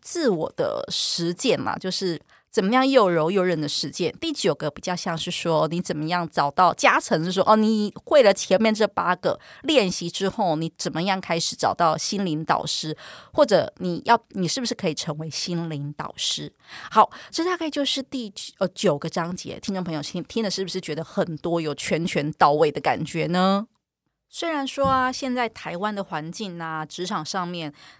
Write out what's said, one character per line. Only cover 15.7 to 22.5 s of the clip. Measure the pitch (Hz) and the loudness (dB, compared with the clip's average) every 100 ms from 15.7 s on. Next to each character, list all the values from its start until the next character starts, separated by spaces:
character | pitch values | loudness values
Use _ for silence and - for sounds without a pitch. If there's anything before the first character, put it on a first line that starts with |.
灵 | 147 143 | -6 -8
导 | 147 - - | -8 -12 -6
师？ | - - 147 _ - - - | -4 -4 -8 _ -20 -18 0
好， | 214 - - - | 4 4 2 -10
这 | - | -2
大 | 349 349 | -2 0
概 | 320 | -2
就 | 294 | -2
是 | 269 277 | -2 -2
第， | 262 262 214 - - - | -4 -8 -8 -10 -14 -4
呃， | - | -4
九 | - 196 143 | 0 0 0
个 | 160 | -2
章 | 180 170 180 | -4 -4 -6
节。 | - - | -10 -10
听 | - | -6
众 | 190 | -4
朋 | 175 | -4
友 | 156 | -4
听， | 147 180 | -6 -8
听 | 156 226 | -6 -4
了 | 208 | -2
是 | 196 | -4
不 | 190 | -4
是 | 185 | -6
觉 | - 151 | -6 -6
得 | |
很 | 165 - 170 156 | -6 -2 -2 -2
多， | 170 170 | -2 -2
有 | 156 | -2
拳 | 143 - 165 | -4 -2 -2
拳 | 170 165 147 | 0 -2 -2
到 | - 151 | 4 4